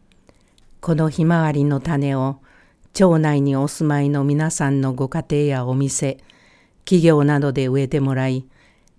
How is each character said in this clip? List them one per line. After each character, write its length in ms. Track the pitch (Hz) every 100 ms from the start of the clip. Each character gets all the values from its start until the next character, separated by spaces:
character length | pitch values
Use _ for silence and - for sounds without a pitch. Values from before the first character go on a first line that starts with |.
| _ _ _ _ _ _ - -
こ 140 | - 156
の 140 | 156
ひ 140 | 156
ま 200 | 160 170
わ 80 | 156
り 100 | 147
の 160 | 143 139
種 360 | 170 143 139 135
を、 260 | 135 135 - _ _ _ _
町 260 | - 185 160
内 220 | 151 143
に 160 | 139 135
お 140 | 143
住 180 | - 156
ま 140 | 143
い 80 | 143
の 160 | 143 139
皆 260 | 147 156
さ 180 | - 143
ん 120 | 139
の 120 | 135
ご 140 | 131 135
家 160 | 165 -
庭 160 | 147
や 220 | 147 131 123
お 80 |
店、 440 | 131 139 - 139 135 _ _ _ _ _ _
企 200 | - 180
業 200 | 165 151
な 160 | 143 147
ど 140 | 143
で 140 | 131 131
植 160 | 131
え 40 | 135
て 140 | 156
も 120 | 135 131
ら 120 | 131
い、 180 | 131 131 _ _ _ _